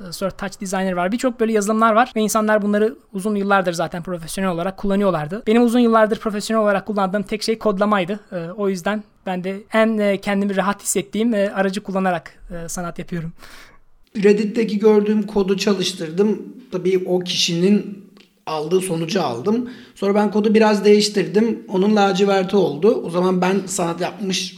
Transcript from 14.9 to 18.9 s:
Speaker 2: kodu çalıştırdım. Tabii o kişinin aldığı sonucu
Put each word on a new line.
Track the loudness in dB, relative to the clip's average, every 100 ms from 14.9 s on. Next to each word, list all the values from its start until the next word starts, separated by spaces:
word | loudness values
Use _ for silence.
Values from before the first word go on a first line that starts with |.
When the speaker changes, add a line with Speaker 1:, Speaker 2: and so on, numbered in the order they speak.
| 4 4 0
Speaker 2:
kodu | 0 -2 0 0
çalıştırdım. | 0 0 -2 -6 -6 0 0 0 -6 -18 -10
Tabii | -4 0 0 0
o | -2
kişinin | -2 -2 -2 0 2 2 0 -10 -18 -20 _ _ -8
aldığı | -6 -2 -2
sonucu | 0